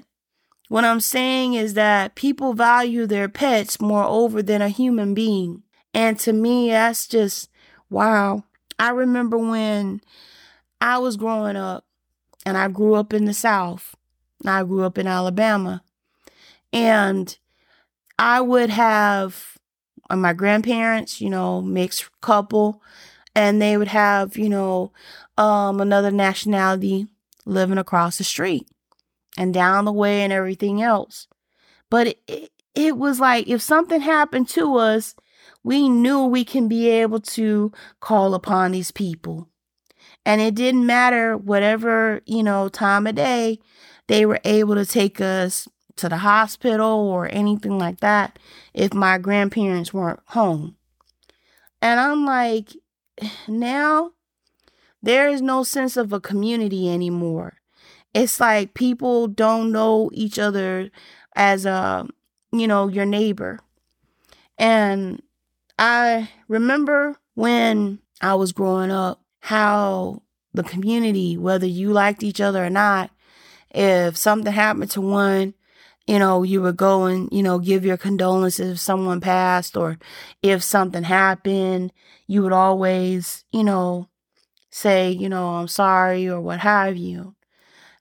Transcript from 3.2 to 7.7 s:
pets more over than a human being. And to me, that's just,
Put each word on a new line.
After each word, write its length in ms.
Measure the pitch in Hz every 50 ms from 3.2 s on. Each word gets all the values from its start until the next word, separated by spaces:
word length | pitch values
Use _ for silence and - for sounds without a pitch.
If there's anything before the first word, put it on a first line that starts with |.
| 202
pets 540 | 196 202 - 285 277 247 214 202 - - -
more 240 | 214 214 208 208 202
over 360 | - - 220 233 233 220 214
than 200 | 208 196 214 202
a 80 | 202 202
human 440 | 202 - 254 254 240 220 202 202 202
being. 500 | 208 226 220 208 190 180 175 170 - - _ _ _ _ _ -
And 240 | 214 226 226 214 214
to 140 | - 233 220
me, 360 | 214 226 233 247 247 240 233
that's 380 | 226 220 226 233 226 - -
just, 420 | - - 226 208 196 - - - - _ _ _ _